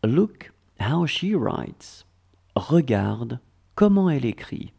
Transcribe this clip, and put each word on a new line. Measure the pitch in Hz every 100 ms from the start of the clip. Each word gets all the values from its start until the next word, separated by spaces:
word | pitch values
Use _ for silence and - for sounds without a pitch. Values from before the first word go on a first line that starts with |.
Look | 107 139 214 - - _ _ _
how | 104 160 160
she | - 175
writes. | 208 113 - - - - - _ _ _ _ _ -
Regarde | - 165 135 104 101 107 117 123 _ _ _ -
comment | 208 196 190
elle | 147
écrit. | 120 - - - -